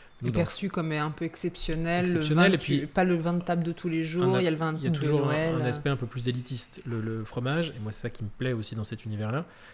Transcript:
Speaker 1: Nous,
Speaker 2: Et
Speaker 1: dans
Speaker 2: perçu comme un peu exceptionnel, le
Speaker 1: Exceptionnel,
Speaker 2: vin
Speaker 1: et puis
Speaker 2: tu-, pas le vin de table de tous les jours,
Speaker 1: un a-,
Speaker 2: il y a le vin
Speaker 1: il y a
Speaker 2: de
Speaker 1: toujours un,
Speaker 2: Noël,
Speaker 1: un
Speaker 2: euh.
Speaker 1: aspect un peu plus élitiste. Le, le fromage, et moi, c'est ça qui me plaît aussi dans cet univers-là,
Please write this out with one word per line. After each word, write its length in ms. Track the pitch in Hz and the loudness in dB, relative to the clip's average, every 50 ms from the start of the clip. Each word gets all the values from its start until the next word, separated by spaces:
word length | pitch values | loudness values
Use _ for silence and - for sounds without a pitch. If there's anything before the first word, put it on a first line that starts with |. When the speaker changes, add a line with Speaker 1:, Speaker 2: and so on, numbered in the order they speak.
| - - - - | -20 -20 -12 -6
Speaker 1:
Nous, 100 | - 127 | -4 -2
Speaker 2:
Et 20 | |
Speaker 1:
dans 80 | 117 170 | 0 0
Speaker 2:
perçu 280 | 165 - - - 202 190 | 0 0 -2 -4 -4 -4
comme 220 | - 185 160 160 | -2 -2 -2 0
un 220 | 151 151 151 156 | 0 0 0 -2
peu 120 | 147 - 170 | -2 -4 -6
exceptionnel, 840 | 160 - - - 175 175 - - - 160 160 165 165 170 175 180 | -6 -6 -4 -6 -4 -4 -4 -4 -2 -2 -2 0 0 2 2 2
le 40 | 180 | 2
Speaker 1:
Exceptionnel, 400 | 175 165 151 151 151 165 180 196 | 2 2 2 4 6 8 8 8
Speaker 2:
vin 40 | 185 | 6
Speaker 1:
et 20 | 151 | 4
puis 220 | - - 143 139 | 2 2 2 2
Speaker 2:
tu-, 60 | 143 151 | 0 0
pas 160 | - 196 185 | 2 2 4
le 100 | 185 175 | 4 4
vin 200 | 165 160 170 175 | 2 2 0 0
de 60 | 175 | 0
table 220 | 175 - 175 170 | 0 0 0 0
de 80 | 165 170 | 0 -2
tous 180 | 170 - - 175 | -4 -4 -4 -2
les 140 | 160 165 | -2 -2
jours, 220 | 160 156 160 180 180 | -2 -2 0 2 2
Speaker 1:
un 100 | 185 190 | 4 4
a-, 60 | 185 | 4
Speaker 2:
il 40 | 185 | 4
y 40 | 165 | 2
a 20 | |
le 60 | 156 | 2
vin 180 | 151 165 160 156 | 0 0 -2 -2
Speaker 1:
il 80 | 160 | 0
y 60 | 139 170 | 0 0
a 20 | |
Speaker 2:
de 80 | 165 143 | 0 2
Speaker 1:
toujours 220 | 135 147 151 143 | 2 2 4 4
un, 60 | 143 | 4
Speaker 2:
Noël, 280 | 143 151 156 160 165 160 | 2 2 2 2 2 2
Speaker 1:
un 60 | 160 | 2
Speaker 2:
euh. 80 | 127 127 | 2 0
Speaker 1:
aspect 220 | 120 - - 143 | 0 0 0 0
un 60 | 139 | 0
peu 100 | 127 127 | -2 -2
plus 220 | 113 - 127 120 127 | -6 -6 -4 -2 -2
élitiste. 540 | 123 123 120 - 135 117 - - - - - | -2 -2 -4 -6 -6 -6 -8 -10 -12 -12 -8
Le, 140 | 123 117 113 | -6 -4 -2
le 240 | 110 110 110 113 110 | -2 -2 -4 -4 -6
fromage, 480 | - - - 123 131 147 165 170 156 - | -6 -4 -4 -2 0 0 0 -2 -2 -4
et 20 | 120 | -6
moi, 120 | 107 110 | -6 -6
c'est 80 | 107 - | -6 -6
ça 80 | - 117 | -6 -8
qui 140 | - - 107 | -6 -6 -8
me 40 | 104 | -6
plaît 240 | - - 123 131 | -6 -4 -2 -2
aussi 220 | 123 113 104 - 113 | -2 -2 -4 -4 -6
dans 80 | 110 | -6
cet 220 | 104 - 113 107 - | -6 -6 -6 -8 -6
univers-là, 420 | 110 107 104 107 107 123 143 175 - - - - - | -6 -4 -4 -2 -2 -2 -2 -4 -6 -12 -20 -20 -20